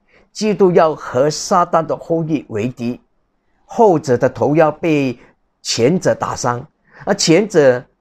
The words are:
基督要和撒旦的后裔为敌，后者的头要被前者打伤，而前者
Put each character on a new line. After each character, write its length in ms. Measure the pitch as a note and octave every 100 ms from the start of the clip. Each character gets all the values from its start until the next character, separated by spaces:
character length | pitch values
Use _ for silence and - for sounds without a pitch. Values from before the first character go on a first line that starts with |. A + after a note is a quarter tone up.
| _ _ _
基 200 | - G#3+
督 200 | F#3+ F#3+
要 200 | E3+ D#3+
和 380 | D3 - - D3
撒 340 | D3+ - F#3
旦 220 | F3 E3+ D#3
的 100 | -
后 280 | - E3
裔 200 | D#3+ D3 -
为 180 | A2 B2
敌， 340 | B2+ A#2+ A#2+ _ _ _ _ _ _
后 320 | _ - A3 D#3
者 220 | - A#2+
的 100 | C3
头 280 | A#2 A2+ D3+
要 160 | D#3
被 440 | D3+ E3+ D3+ C3 A#2+ - _ _ _
前 380 | - - A#2 F3
者 120 | C#3
打 220 | A2+ -
伤， 320 | - B2+ A#2+ D3 _ _ -
而 100 | -
前 340 | G3+ - E3 G#3+
者 320 | E3 C#3 B2 - _